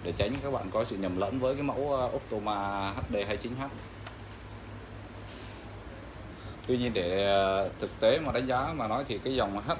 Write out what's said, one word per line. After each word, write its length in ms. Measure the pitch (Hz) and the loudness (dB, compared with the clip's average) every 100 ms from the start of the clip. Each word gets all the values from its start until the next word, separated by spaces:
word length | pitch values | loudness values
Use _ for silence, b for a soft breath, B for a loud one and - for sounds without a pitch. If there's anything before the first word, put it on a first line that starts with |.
Để 100 | 87 85 | -4 0
tránh 160 | 101 139 | 0 0
các 100 | 139 | 0
bạn 160 | 127 98 | -2 0
có 120 | 104 | 0
sự 140 | 120 98 | 0 0
nhầm 200 | 95 90 | 0 2
lẫn 220 | 98 131 | 0 2
với 140 | 131 | 2
cái 100 | 139 | 2
mẫu, 300 | 143 131 143 | 0 2 2
ờ, 160 | 139 123 139 | 2 2 0
Optoma 760 | - 110 104 104 98 98 98 | -2 -2 0 0 0 0 -2
H 80 | 98 - | -2 0
D 20 | 104 101 | 0 0
hai 100 | 104 | -2
chín 180 | 117 127 | -2 -4
H. 40 | 139 - - - - - - - - - - - - - - - - B B B B - - - - - - - - - - | -6 -8 -12 -10 -12 -12 -12 -12 -12 -12 -12 -12 -12 -12 -12 -12 -12 B B B B -12 -12 -12 -12 -12 -12 -12 -10 -10 0
Tuy 100 | 127 | 2
nhiên 160 | 123 | 2
để, 320 | 104 87 92 101 | 2 2 4 6
ờ, 440 | 98 98 98 95 - | 6 6 4 2 -2
thực 200 | 104 - | -4 4
tế 200 | 110 143 | 6 6
mà 120 | 151 | 4
đánh 160 | 123 131 | 0 2
giá 260 | 123 139 | 2 2
mà 140 | 160 110 | 0 0
nói 160 | 113 139 | 0 0
thì 100 | 104 | -2
cái 180 | 120 131 | 0 2
dòng 260 | 104 101 120 | 2 2 0
H 40 | 160 | -2